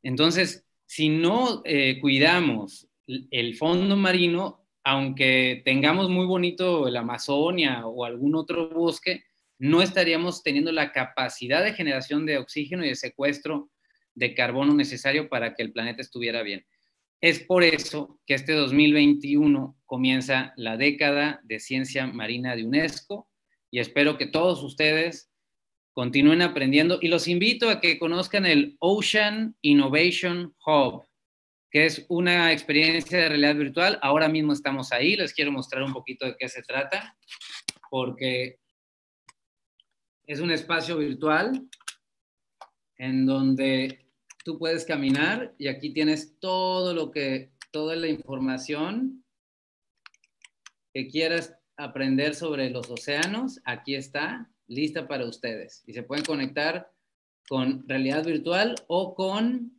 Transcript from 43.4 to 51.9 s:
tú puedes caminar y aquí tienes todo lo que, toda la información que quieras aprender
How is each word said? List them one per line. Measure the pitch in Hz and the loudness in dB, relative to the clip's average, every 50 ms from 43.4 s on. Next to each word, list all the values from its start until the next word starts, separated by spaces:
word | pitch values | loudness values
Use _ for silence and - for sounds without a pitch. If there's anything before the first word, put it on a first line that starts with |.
| 135 135 135 131 135 135 131 131 131 135 131 _ _ _ _ _ _ _ - _ - | 2 2 2 2 2 0 0 0 -2 -4 -8 _ _ _ _ _ _ _ -20 _ -12
tú | - 156 160 | -12 -10 -6
puedes | 165 165 165 160 165 | -4 -2 -2 -2 -4
caminar | - 160 143 139 135 135 143 151 170 208 233 254 - - _ | -4 -4 -2 0 0 0 2 0 0 -2 -4 -6 -10 -12 _
y | 143 139 | -6 -6
aquí | 131 135 143 147 | -6 -6 -8 -8
tienes | 135 156 156 151 156 151 - - _ _ | -2 0 0 0 0 0 -4 -12 _ _
todo | - 190 185 185 185 185 185 185 185 180 175 | -6 -4 -2 -2 0 -2 -2 -2 -2 -2 -2
lo | 165 156 - | -4 -4 -6
que, | - 151 143 135 131 131 135 - _ _ - _ | -6 -6 -4 -4 -4 -6 -6 -12 _ _ -20 _
toda | - 156 151 156 165 | -8 -6 -6 -4 -4
la | 165 165 160 | -4 -4 -4
información | 151 147 - - 135 131 131 131 131 131 131 - 151 147 156 180 202 233 262 262 - - _ _ _ _ _ _ _ _ _ _ _ _ _ _ _ _ _ - _ _ _ _ _ _ _ - _ _ _ - _ _ _ _ _ | -4 -6 -6 -10 -8 -4 -4 -4 -4 -4 -6 -6 -6 -4 -4 -4 -4 -4 -4 -4 -6 -10 _ _ _ _ _ _ _ _ _ _ _ _ _ _ _ _ _ -20 _ _ _ _ _ _ _ -20 _ _ _ -20 _ _ _ _ _
que | 131 131 135 | -10 -10 -6
quieras | 135 156 160 160 160 170 165 - - _ _ _ _ | -4 -2 -2 0 -2 -2 -4 -6 -16 _ _ _ _
aprender | - 147 139 | -14 -14 -12